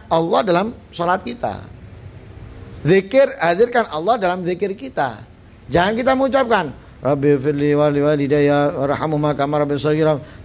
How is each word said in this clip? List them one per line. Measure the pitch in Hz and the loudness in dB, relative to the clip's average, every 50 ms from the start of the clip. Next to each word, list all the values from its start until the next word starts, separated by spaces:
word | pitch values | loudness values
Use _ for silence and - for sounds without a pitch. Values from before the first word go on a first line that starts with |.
| - - 170 | -4 -2 0
Allah | 165 165 170 220 - 254 | 0 0 0 0 0 2
dalam | 185 180 175 208 233 - - - - - | 2 0 0 0 -2 -8 -12 -20 -16 -8
sholat | 165 170 175 185 202 - | -4 -2 -2 -2 -2 -4
kita. | 240 240 - - 110 95 98 - - - - - - - - - - - - - - - - - - - - - - - - - | -10 -10 -6 -6 -6 -6 -8 -12 -16 -20 -20 -20 -20 -20 -20 -20 -20 -20 -20 -20 -20 -20 -18 -18 -18 -18 -18 -18 -18 -14 -4 2
Zikir, | 147 190 196 190 196 262 269 277 - - - | 4 4 4 2 2 4 4 4 4 2 -2
hadirkan | 165 170 175 190 240 240 240 240 214 - | 0 0 4 4 2 4 4 0 0 0
Allah | 147 156 165 214 247 226 | -4 -4 0 0 0 2
dalam | 190 175 180 190 175 | 2 -2 -2 -2 -4
zikir | 175 185 185 202 190 196 | -4 -4 -2 -4 -6 -6
kita. | 226 269 262 - 160 143 123 107 107 - - - - - - - - - - 127 | -8 -10 -8 -4 -4 -4 -4 -4 -10 -18 -20 -20 -20 -20 -20 -20 -20 -10 -2 0
Jangan | 170 180 202 226 | 2 2 2 0
kita | 240 240 262 262 | 0 2 2 2
mengucapkan, | 262 269 262 240 269 254 226 226 190 165 131 - - - - - - | 2 2 2 2 2 2 2 2 0 0 -2 -8 -14 -18 -20 -16 -4
"Rabbi | - 131 147 139 143 147 143 135 | -2 0 0 2 4 2 2 4
firli | 127 151 147 143 147 147 143 | 2 0 0 2 2 2 2
wali | 147 147 151 143 | 4 2 2 2
walidayya | 143 143 147 151 143 143 135 147 147 143 143 143 143 143 143 135 | 2 2 2 2 0 0 0 2 2 4 4 4 2 2 0 0
warhamhuma | 131 139 139 139 - 139 160 156 147 151 151 143 | -2 -2 -2 -2 -2 -2 -2 0 0 0 0 0
kama | 135 139 143 151 | 0 -2 0 0
rabbi | 147 147 143 143 | 0 0 0 -2
shaghira," | 135 147 156 151 156 156 156 151 135 - - - - | -2 0 0 2 2 2 2 2 0 -4 -12 -18 -20